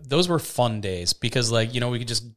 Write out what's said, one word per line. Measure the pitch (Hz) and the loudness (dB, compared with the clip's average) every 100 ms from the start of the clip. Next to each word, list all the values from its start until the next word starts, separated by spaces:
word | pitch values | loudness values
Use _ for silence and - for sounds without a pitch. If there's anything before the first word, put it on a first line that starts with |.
those | 139 147 180 | -2 0 2
were | 165 | 0
fun | - - 120 107 | 0 0 0 0
days | 98 90 87 | -4 -2 -2
because, | - 117 131 113 | 0 0 0 2
like, | 113 113 | 2 2
you | 123 | 0
know, | 123 | -2
we | 120 | -2
could | 120 | -2
just | 113 117 | -4 -6